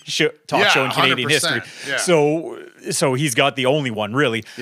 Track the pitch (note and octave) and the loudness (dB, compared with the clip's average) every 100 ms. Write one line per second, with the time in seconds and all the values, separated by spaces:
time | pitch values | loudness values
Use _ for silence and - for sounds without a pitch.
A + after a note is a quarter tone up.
0 | - - D#3 - - C#3 G3+ D3 C3 D3 | -6 -2 -2 -2 -4 0 2 2 2 2
1 | E3 C3 B2 D3 E3 B2 F2+ - C#3 C3 | 0 0 0 0 0 -4 -6 -12 -6 -2
2 | C#3+ E3 D3 D#3+ A#2+ - - - - - | 2 4 4 0 -6 -12 -16 -12 -8 -2
3 | D3+ B2+ D3+ A#2 C#3 C#3 B2+ D3+ C3 A2 | 0 0 0 2 0 2 2 2 0 -4
4 | G#2 B2 C#3 A2+ - - | -2 0 0 -2 -6 -12